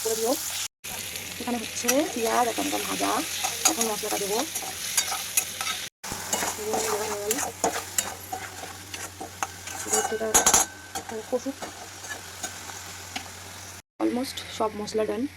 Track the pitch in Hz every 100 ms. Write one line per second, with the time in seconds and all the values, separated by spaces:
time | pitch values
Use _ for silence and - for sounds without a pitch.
0 | - 220 226 285 - - - _ - -
1 | - - - - 247 240 214 - 240 262
2 | 320 247 226 226 240 214 196 208 202 196
3 | 196 214 320 - - - - 320 226 208
4 | 208 208 196 214 320 - - - - -
5 | - - - - - - - - - _
6 | - - - - - - 214 220 220 208
7 | 214 208 208 269 - - - - - -
8 | - - - - - - - - - -
9 | - - - - - - - - - -
10 | - 220 220 214 - - - - - -
11 | - 220 - 247 269 - - - - -
12 | - - - - - - - - - -
13 | - - - - - - - - - _
14 | 220 240 262 - - - 220 208 214 220
15 | 214 208 277